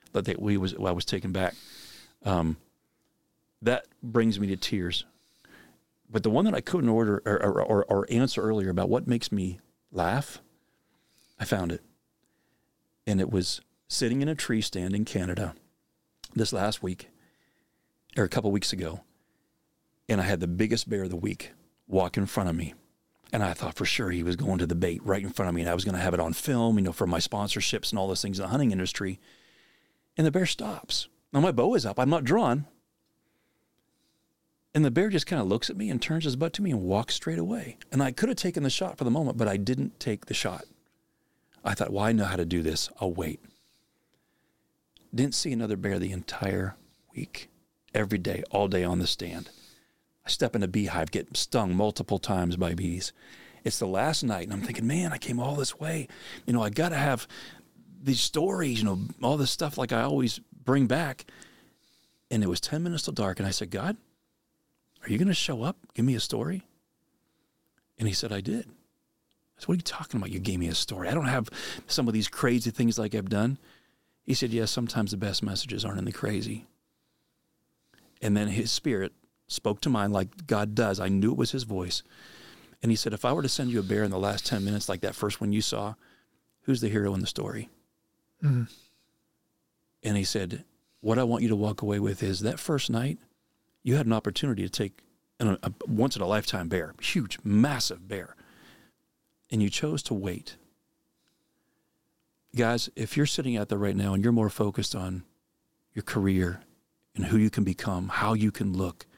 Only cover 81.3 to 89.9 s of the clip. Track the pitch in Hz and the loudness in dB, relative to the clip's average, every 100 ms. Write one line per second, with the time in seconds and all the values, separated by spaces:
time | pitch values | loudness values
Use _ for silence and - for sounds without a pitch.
81.3 | 135 123 135 113 95 90 - - - - | 2 0 -2 -4 -4 -4 -6 -8 -20 -20
82.3 | - - - - - 117 110 113 107 123 | -20 -20 -20 -20 -4 0 2 0 0 0
83.3 | 156 135 - 123 117 95 104 104 95 101 | 2 0 0 0 0 0 2 2 0 0
84.3 | 101 - 107 98 104 - 95 98 - 104 | -2 -2 -2 0 -2 -2 -4 -4 -2 -4
85.3 | - 104 104 - 107 104 107 _ _ _ | -2 0 0 0 -4 -6 -10 _ _ _
86.3 | _ _ _ - 123 117 107 101 95 - | _ _ _ -2 0 2 2 2 0 -2
87.3 | - 104 110 113 _ _ _ _ _ _ | -4 -6 -8 -12 _ _ _ _ _ _
88.3 | - 147 123 113 - _ _ _ _ _ | -2 0 2 0 -8 _ _ _ _ _
89.3 | _ _ _ _ _ _ | _ _ _ _ _ _